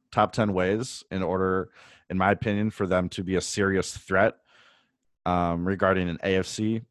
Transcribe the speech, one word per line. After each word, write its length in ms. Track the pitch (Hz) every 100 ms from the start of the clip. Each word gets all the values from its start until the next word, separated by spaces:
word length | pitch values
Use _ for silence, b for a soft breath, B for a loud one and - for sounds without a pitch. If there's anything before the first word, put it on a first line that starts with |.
| _
top 200 | 113 107
ten 220 | - 104
ways 500 | 92 92 110 127 - -
in 140 | 95
order, 460 | 85 92 92 92 - B B B -
in 80 | 92
my 140 | 95
opinion, 400 | 98 110 104 110
for 160 | - 92
them 200 | 92 90
to 140 | -
be 120 | 90 92
a 60 |
serious 540 | - 107 98 95 - -
threat, 380 | - 95 113 - b b b b b b _ _ 87
um, 400 | 90 85 85 92
regarding 420 | 92 95 92 87
an 80 | 80
A 140 | 98 95
F 100 | 87
C 340 | - 110 113 -